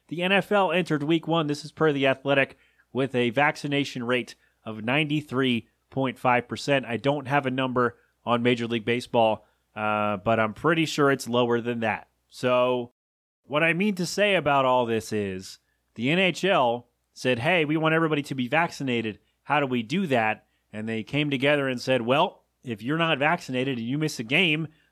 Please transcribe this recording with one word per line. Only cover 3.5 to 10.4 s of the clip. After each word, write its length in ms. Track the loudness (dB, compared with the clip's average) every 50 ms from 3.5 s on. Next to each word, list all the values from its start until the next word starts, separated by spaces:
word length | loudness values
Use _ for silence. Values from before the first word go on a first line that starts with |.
| 0 -2 -6 -4 -2 -2 -2 -4 -6 -8 -2
rate 320 | -2 -2 -2 -2 -4 -14 _ _ _ _ _ -14
of 200 | -12 -10 -8 -4
ninety-three 840 | -2 0 0 0 0 -2 -4 -4 -4 -2 -2 0 0 0 -2 -4 _ _ _ _ _
point 280 | -4 -4 -4 -4 -4
five 300 | -2 0 2 2 2 0
percent. 380 | -4 -8 -8 -2 0 0 0 0
I 100 | -2 -6
don't 300 | -2 -2 -2 -2 -2 -4
have 180 | -2 -2 0 0
a 60 | 0
number 460 | -2 -2 -2 -2 0 0 0 0 -2 _ _ _ _ _ -4
on 160 | -2 0 2
Major 240 | 4 2 2 2 0
League 180 | -2 -2 -2 0
Baseball, 600 | 0 -2 -2 -2 0 2 4 4 4 2 -2 _ _ _ _ _ _ -8
uh, 420 | -4 -2 0 0 0 0 -2 -2
but 220 | -2 0 0 2
I'm 160 | 2